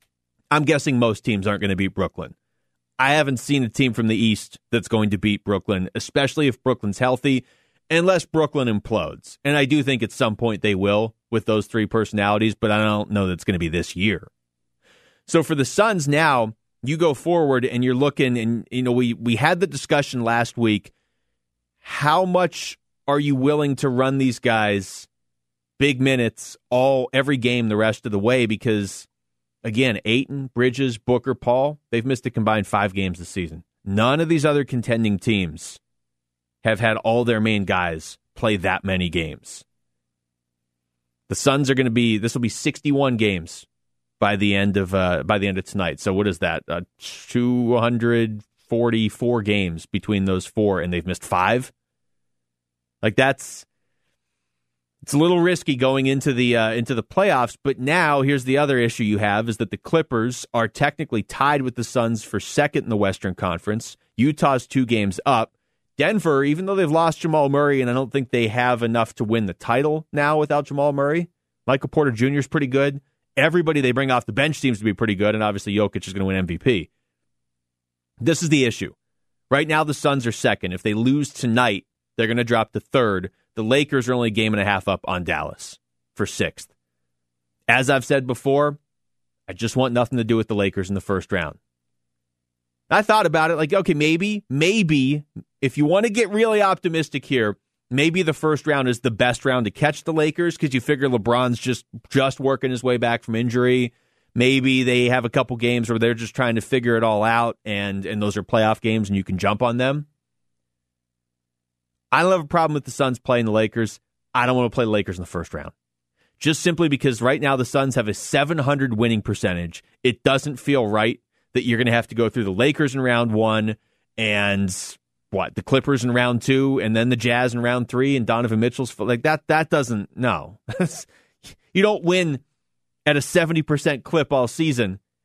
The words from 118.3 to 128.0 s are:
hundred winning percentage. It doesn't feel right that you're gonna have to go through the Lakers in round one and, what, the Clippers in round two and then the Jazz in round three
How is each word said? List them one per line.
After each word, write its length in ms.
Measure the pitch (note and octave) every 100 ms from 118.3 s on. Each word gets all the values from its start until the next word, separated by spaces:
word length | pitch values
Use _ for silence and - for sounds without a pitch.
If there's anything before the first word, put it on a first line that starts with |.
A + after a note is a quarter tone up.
| C#3+ C#3+ E3
hundred 400 | C3 C#3+ C3+ G#2+
winning 240 | A#2 A2
percentage. 640 | - G2+ G2+ F2 F2 - _ _
It 200 | B2+ A#2+
doesn't 340 | C3+ C3+ D3 C3
feel 300 | - C#3 A2
right 340 | G#2+ A2 B2+ _ _ _
that 120 | B2+
you're 140 | A#2+ A#2
gonna 120 | B2
have 180 | A#2 -
to 60 |
go 160 | A2+ A2+
through 140 | B2
the 80 | G2
Lakers 420 | F#2 C3+ D3+ D3
in 60 | C3+
round 320 | C3 A#2 A#2+
one 440 | A2 A2 A2 G#2+ G#2+ _ _ _ -
and, 580 | A2 G#2 G2+ G2+ G2 F#2 - - _ _ -
what, 240 | F#2+ E2+
the 80 | -
Clippers 400 | - C3+ C#3+ C3+
in 80 | B2
round 280 | A#2+ B2 A#2+
two 400 | - C3+ C3+ C3+
and 160 | A2 A2
then 140 | A#2+
the 60 | A#2+
Jazz 360 | A#2+ A#2+ B2+
in 80 | A#2+
round 280 | A#2+ B2 A#2
three 280 | A#2+